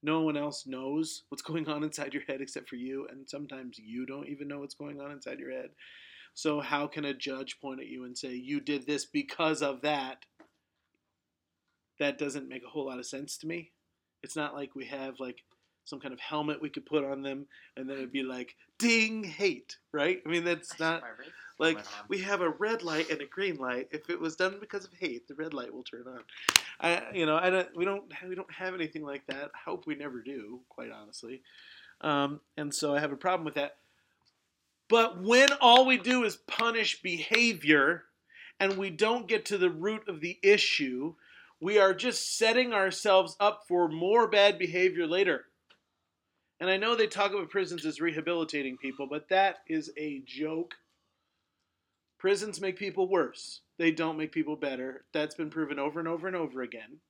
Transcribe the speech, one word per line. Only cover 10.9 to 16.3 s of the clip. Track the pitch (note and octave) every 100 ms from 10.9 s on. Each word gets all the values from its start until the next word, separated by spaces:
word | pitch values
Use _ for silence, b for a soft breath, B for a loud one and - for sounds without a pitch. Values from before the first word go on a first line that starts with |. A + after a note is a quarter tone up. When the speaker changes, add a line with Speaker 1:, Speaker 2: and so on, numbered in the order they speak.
| _ _ _ _ _ _ _ _ _ _ _
Speaker 1:
That | C#3+ C3+
doesn't | C#3+ C#3 C3
make | B2+
a | A#2+
whole | D#3 C3+
lot | B2+
of | B2
sense | C3+ D3 -
to | D#3+
me. | E3+ E3 _ _ _ _ _
It's | C3+ D#3
not | D3
like | C#3 C#3 C#3
we | B2
have, | C#3 C3+ B2+
like, | B2+ - _ _ _ _
some | - C#3
kind | C#3
of | B2
helmet | -